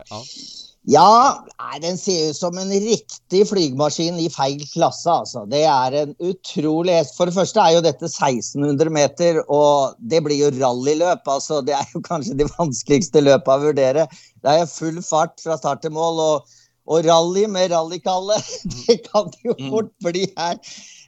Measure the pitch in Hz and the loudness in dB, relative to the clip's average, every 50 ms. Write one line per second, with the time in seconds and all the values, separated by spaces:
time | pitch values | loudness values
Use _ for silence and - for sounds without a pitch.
0 | - - 104 110 127 - - - - - - - - - _ _ _ - 131 147 | -6 -10 -14 -12 -12 -14 -16 -18 -18 -18 -20 -20 -20 -20 _ _ _ 4 6 8
1 | 175 202 220 233 254 277 202 - - - - - 123 120 131 147 160 170 185 175 | 8 8 8 8 6 4 2 -2 -8 -18 -18 -16 -14 -12 -12 -8 -6 -6 -6 -4
2 | - 202 185 165 156 156 143 - 185 175 175 185 190 196 196 202 208 226 214 - | -4 -4 -2 -2 -2 -2 -4 -4 -6 -6 -6 -6 -6 -2 -2 -2 0 0 -2 -2
3 | - - - - _ _ 180 190 208 202 214 190 170 139 127 135 151 151 - - | -4 -10 -20 -20 _ _ 2 2 2 4 2 0 0 -2 0 0 -2 -2 0 -2
4 | 165 165 175 170 165 170 - - 139 139 143 147 147 - - 170 165 139 - - | -4 -4 -4 -4 -4 -4 -4 -4 -4 -4 -4 -6 -10 -10 -2 0 0 0 0 -2
5 | - 170 165 135 110 - - 120 104 101 135 147 156 156 143 131 127 131 135 147 | -2 0 0 0 -2 -6 -10 -12 -8 -4 0 2 2 4 4 2 2 0 0 -2
6 | 151 143 135 - 170 180 196 - - - - 175 147 156 156 160 170 185 175 165 | -4 -4 -6 -6 -6 -6 -6 -6 -12 -8 -6 -4 -2 0 0 0 0 2 2 2
7 | 151 139 - - 180 180 175 196 175 - - 214 196 170 165 170 160 160 143 - | 0 0 -4 -4 -4 -2 0 -2 -2 0 2 2 4 4 4 4 4 2 0 -2
8 | 165 165 - - 147 143 127 113 107 - - 139 143 147 143 135 160 160 160 151 | -6 -8 -4 -2 0 0 0 -2 -6 -8 -6 -4 -2 0 2 2 0 2 2 2
9 | 143 139 143 - 175 175 165 156 - - 143 147 147 147 143 143 135 127 - - | 0 0 0 0 0 2 2 0 0 0 2 4 4 4 4 4 2 -2 -4 -10
10 | 120 113 160 170 156 151 147 139 147 143 135 127 135 127 123 123 127 143 156 156 | -6 -2 -2 0 0 0 0 2 2 2 2 2 0 0 0 0 0 0 0 2
11 | 170 180 170 - - 147 135 139 - - 156 147 131 147 143 139 135 - - - | 2 0 0 -2 -2 -4 -4 -4 -4 -4 -4 -4 -2 -2 -4 -4 -4 -6 -10 -12
12 | - - - 160 131 - 139 135 147 147 - - 175 151 123 - - - 143 135 | -8 -6 -6 -6 -6 -6 -2 -2 -2 -2 -2 -4 -4 -4 -4 -6 0 0 2 2
13 | 101 - - 151 143 139 139 127 - 139 135 139 143 151 143 139 135 127 135 151 | 2 2 2 4 6 6 4 4 4 2 0 2 2 0 2 2 2 2 2 0
14 | 160 151 - - - _ _ _ - 135 147 165 175 - - - 160 165 160 175 | 0 -2 -4 -12 -20 _ _ _ 0 2 2 2 2 -2 -6 -8 -8 -8 -6 -8
15 | 180 - 165 151 160 165 - - - 165 160 147 - 147 139 135 - 160 151 156 | -6 -2 0 0 0 -2 -4 -10 -8 -6 -6 -4 -4 -4 -4 -4 -6 -8 -4 -4
16 | 165 165 165 160 160 156 151 143 - _ _ _ _ _ _ _ _ - 151 165 | -2 -2 -2 0 0 0 0 -2 -4 _ _ _ _ _ _ _ _ -2 0 2
17 | 165 160 170 165 165 175 180 196 208 220 196 185 185 185 170 165 160 165 180 170 | 4 4 4 4 4 2 0 0 0 0 0 0 0 2 0 0 -2 -2 -8 -6
18 | - 196 185 185 190 202 214 240 - - - 494 - 185 143 123 - - 233 - | -4 -4 -4 -2 -2 -2 -2 -4 -4 -8 -12 -12 -10 -12 -12 -2 0 0 0 0
19 | - - - 214 202 170 - _ - 233 226 - 135 135 185 226 226 226 - _ | -2 -2 -2 -2 -2 -2 -8 _ -6 -6 -6 -6 -6 -4 -4 -4 -4 -6 -10 _
20 | - 170 170 185 196 185 - 151 165 175 185 - - - - - - - - - | -6 -4 -2 -2 -4 -4 -4 -6 -6 -6 -6 -8 -12 -18 -20 -20 -20 -20 -20 -20
21 | - | -20